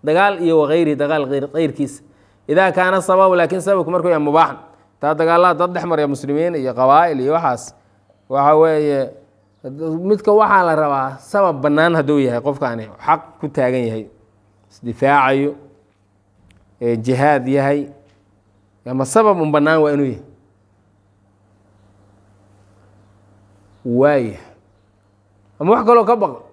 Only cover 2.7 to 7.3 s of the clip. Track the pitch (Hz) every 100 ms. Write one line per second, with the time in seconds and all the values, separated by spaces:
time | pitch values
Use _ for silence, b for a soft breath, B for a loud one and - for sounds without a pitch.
2.7 | 185 185 190 185 185 190 180 165 185 175
3.7 | 196 156 175 170 160 147 151 151 127 -
4.7 | b b _ 143 156 165 170 180 156 175
5.7 | 180 175 160 147 139 139 143 170 165 131
6.7 | 120 131 143 170 143 131